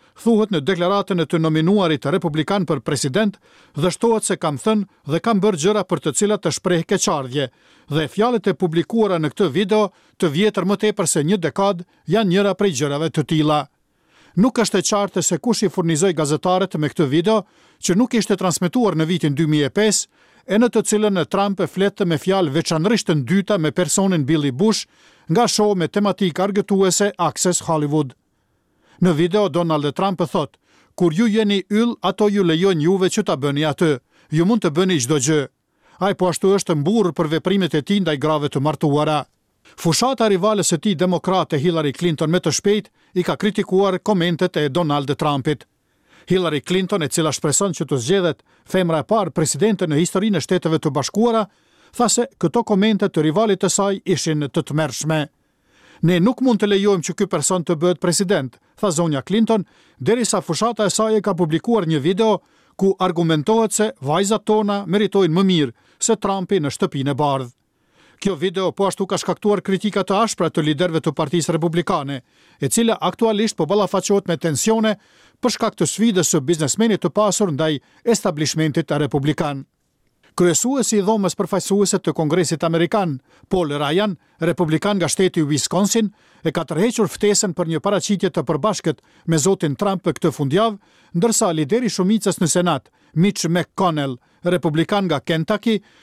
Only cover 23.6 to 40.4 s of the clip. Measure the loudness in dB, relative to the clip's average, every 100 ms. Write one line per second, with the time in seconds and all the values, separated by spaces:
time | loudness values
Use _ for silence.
23.6 | 0 0 0 0 0 0 0 0 0 0
24.6 | 0 0 -6 _ _ _ -2 2 2 2
25.6 | 2 2 0 0 0 0 -2 0 -2 -2
26.6 | 0 2 2 2 0 0 -4 0 -2 -2
27.6 | -2 -2 0 0 -2 -8 _ _ _ _
28.6 | _ _ _ -2 2 2 2 2 0 0
29.6 | 0 0 -2 -2 -2 -2 -2 -4 -6 _
30.6 | _ _ _ 0 0 2 2 2 2 0
31.6 | 0 0 0 0 -2 0 2 2 2 2
32.6 | 2 2 2 2 2 0 -2 -2 -2 0
33.6 | 0 0 0 0 -6 _ _ 0 2 2
34.6 | 0 0 0 0 0 0 2 0 -2 _
35.6 | _ _ _ -4 -2 0 0 2 2 2
36.6 | 0 -2 2 2 2 0 -2 0 0 0
37.6 | 0 0 0 0 0 0 0 0 0 -2
38.6 | -2 0 0 2 0 -2 -4 _ _ _
39.6 | _ -4 -2 2 0 2 2 2